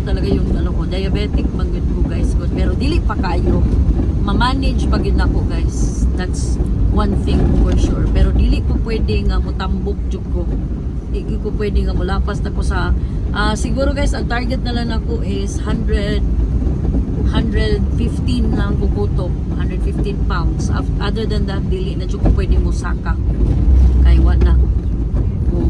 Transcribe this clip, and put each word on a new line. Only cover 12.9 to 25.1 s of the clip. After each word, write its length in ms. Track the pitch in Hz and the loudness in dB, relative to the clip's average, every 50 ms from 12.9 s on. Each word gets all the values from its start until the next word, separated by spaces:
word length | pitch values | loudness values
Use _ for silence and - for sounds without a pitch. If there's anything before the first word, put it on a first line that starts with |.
| - - - - - - - - - | 0 0 0 -2 -2 -2 -4 -2 -2
ah, 220 | 202 208 214 220 | 0 0 0 0
siguro, 340 | 208 - - - 262 277 277 277 | 0 -2 -2 0 0 0 0 0
guys, 180 | 277 - - - | 0 0 0 0
ang 140 | 240 214 - | 0 -2 -2
target 320 | - 240 247 - - - - | -2 -2 -2 -2 -2 -2 -2
na 140 | - 240 | -2 -2
lang 180 | 233 240 226 226 | -2 -2 -2 -2
ako 300 | 220 - - - - - | -2 -2 -2 -4 -4 -2
is 320 | 196 202 202 202 202 - - - | -2 -2 -2 -4 -4 -4 -4 -4
hundred, 580 | 208 220 220 220 208 214 214 - - - 302 - - - - - - - - - - - - - - - - - - - - - - - | -2 -2 -2 0 0 0 0 0 0 0 0 0 0 0 0 0 0 0 0 0 0 -2 0 -2 0 0 0 -2 -2 -2 0 0 0 0
hundred 500 | 226 233 226 208 226 220 214 214 220 196 - - - | 0 0 0 0 0 0 2 0 0 0 0 0 0
fifteen 540 | 233 233 - - - 247 247 247 226 226 220 | 0 0 0 -2 -2 0 0 0 0 0 0
lang 240 | - - - - - | 0 0 0 0 0
ko 80 | 202 - - | 0 0 0
kutob. 400 | 202 202 - - - - - - - - - - - | 0 0 0 0 -2 -2 -2 -2 -4 -4 -4 -2 -2
Hundred 220 | - - - - - | -2 -2 -2 -2 -2
fifteen 380 | - - 147 147 139 127 - - - | -2 0 -2 -2 -2 -2 -2 -2 0
pounds. 420 | 160 175 156 143 147 - - - | 0 0 0 0 0 0 -2 -2
Af-, 220 | - - - - - - - | -2 -2 -2 -2 -2 -2 -2
other 240 | 202 202 214 220 | -2 -2 -2 -2
than 220 | 208 214 208 202 196 | -2 0 0 -2 -2
that, 160 | 196 196 - | -2 -2 -2
dili 300 | - 185 185 180 175 175 175 | -2 -2 -2 -2 -4 -4 -4
na 80 | - | -4
jud 160 | 180 185 190 - | -4 -2 0 2
ko 80 | - - | 2 2
pwede 240 | - - - - 185 | 2 2 2 2 2
musaka. 560 | 180 175 - - - 175 - - - - - - - - - - - - - - - - - - - - - - - | 2 0 0 -2 -2 -4 -4 -4 -2 -2 -2 -2 -2 -2 0 0 0 2 2 2 4 4 6 6 6 6 6 6 6
Kay 140 | - - - - | 8 8 6 6
wa 140 | - - - | 6 6 6
na. 160 | - 175 - - - - - - - - - - - - | 6 6 6 4 4 2 0 0 -2 -2 -2 -2 -2 -2